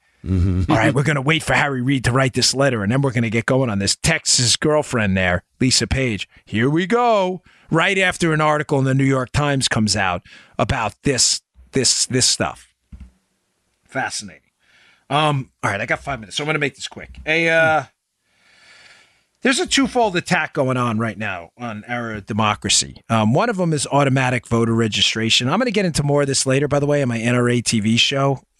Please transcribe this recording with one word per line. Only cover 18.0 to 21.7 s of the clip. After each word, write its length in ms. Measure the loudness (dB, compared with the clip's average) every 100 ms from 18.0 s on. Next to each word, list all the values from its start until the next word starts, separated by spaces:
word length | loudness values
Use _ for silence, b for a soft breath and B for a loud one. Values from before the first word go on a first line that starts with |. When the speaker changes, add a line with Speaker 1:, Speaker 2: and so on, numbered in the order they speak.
| _ _ b b b b b b b b b b b b
Speaker 2:
there's 160 | 0 0
a 80 | 0
twofold 500 | 0 0 2 0 0
attack 360 | -2 -2 -2
going 240 | -2 0 0
on 220 | 0 -2
right 180 | -4 -4
now 340 | -8 -8 -12 _
on 260 | -10